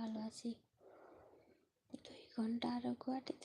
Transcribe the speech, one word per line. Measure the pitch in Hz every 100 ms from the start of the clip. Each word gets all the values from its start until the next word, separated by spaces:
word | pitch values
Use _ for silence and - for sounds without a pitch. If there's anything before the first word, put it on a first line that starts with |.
ভালো | 226 220
আছি। | 220 - 233 233 - _ - - - - - - - - _ _ _ - -
দুই | - - -
ঘন্টা | 220 233 247 240
আরো | 247 247
গুয়াহাটি | - 262 262 -